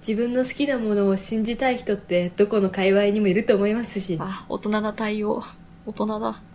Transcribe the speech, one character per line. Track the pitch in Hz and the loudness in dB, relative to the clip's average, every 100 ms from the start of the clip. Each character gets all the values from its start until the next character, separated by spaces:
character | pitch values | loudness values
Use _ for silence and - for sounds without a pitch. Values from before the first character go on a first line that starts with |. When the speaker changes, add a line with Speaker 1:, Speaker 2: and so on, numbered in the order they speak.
| - | -2
Speaker 1:
自 | 214 | -2
分 | 240 | 0
の | 247 | 0
好 | 254 | -2
き | - 285 | -2 -2
な | 254 | 0
も | 220 | 0
の | 208 196 | 2 2
を | 196 | 0
信 | - 220 | -2 -2
じ | 220 233 | -2 0
た | 262 | 0
い | 247 | 0
人 | - | -2
っ | 202 | -4
て | - 175 175 175 | 0 0 0 2
ど | 208 | 2
こ | 214 | 4
の | 190 | 0
界 | 185 190 | 2 4
隈 | 196 202 | 4 4
に | 208 | 4
も | 202 | 4
い | |
る | 185 214 | 2 4
と | |
思 | 170 202 | 4 4
い | |
ま | 220 | 0
す | 226 196 | -4 -8
し。 | 185 160 | -6 -6
Speaker 2:
あ、 | 185 190 - | -6 -10 -8
大 | - | -6
人 | 208 214 | -2 -2
な | 214 | -2
対 | 208 220 214 | -4 -4 -2
応。 | 208 233 - - - - - | -2 -4 -6 -18 -20 -16 -14
大 | |
人 | - 214 214 | -6 -4 -2
だ。 | 226 214 - | -6 -8 -16